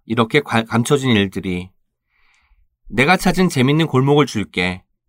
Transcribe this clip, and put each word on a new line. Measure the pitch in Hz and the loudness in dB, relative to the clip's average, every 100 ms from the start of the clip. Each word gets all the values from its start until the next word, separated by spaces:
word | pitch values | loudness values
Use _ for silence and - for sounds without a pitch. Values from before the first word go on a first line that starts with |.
| - | -6
이렇게 | 113 113 147 | -2 0 0
관-, | - 113 113 | 0 -2 -2
감춰진 | 113 120 143 131 | -2 0 0 2
일들이. | 110 98 95 92 90 92 _ _ _ _ _ _ _ _ _ _ _ - | 0 0 -4 -6 -8 -10 _ _ _ _ _ _ _ _ _ _ _ -8
내가 | 107 143 185 | 0 2 2
찾은 | 180 165 185 | 2 0 0
재밌는 | 135 127 151 160 | 2 2 2 0
골목을 | 127 139 147 139 | 2 2 2 2
줄게. | 110 95 - 90 92 - _ | -2 -6 -4 -4 -4 -14 _